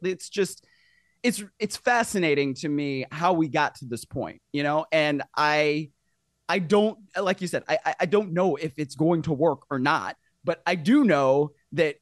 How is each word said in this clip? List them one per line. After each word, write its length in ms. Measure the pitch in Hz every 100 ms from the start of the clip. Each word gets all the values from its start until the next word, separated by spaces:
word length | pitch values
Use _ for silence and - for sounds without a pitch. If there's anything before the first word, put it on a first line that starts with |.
it's 260 | 180 180 -
just, 340 | 202 185 - _ _ _ _ _ _
it's, 200 | 240 - 202 -
it's 180 | 208 -
fascinating 800 | 254 240 233 196 165 139 139 131
to 120 | 160
me 380 | 147 143 135 127
how 240 | 151 175
we 140 | 170 156
got 260 | 151 143 -
to 120 | 127
this 180 | 117 -
point, 380 | 131 82 - _
you 100 | 147
know, 240 | 147 151 156
and 320 | 156 151 143 - -
I, 540 | 151 151 151 151 156 _ _ _ _ _ -
I 120 | 185
don't, 400 | 160 208 214 208 196 185
like 220 | 190 185
you 60 | 180
said, 160 | 151 -
I, 120 | 156
I, 120 | 160 -
I 40 | 180
don't 260 | 185 196
know 240 | 170 185 143
if 160 | 160 -
it's 160 | 139
going 300 | - 160 170
to 100 | 156
work 280 | 135 165 139 -
or 80 | 135
not, 360 | 139 151 95 - _ _
but 180 | - 170 175
I 80 | 180
do 300 | 151 294 233
know 480 | 147 131 139 147 - _
that 240 | 151 156 -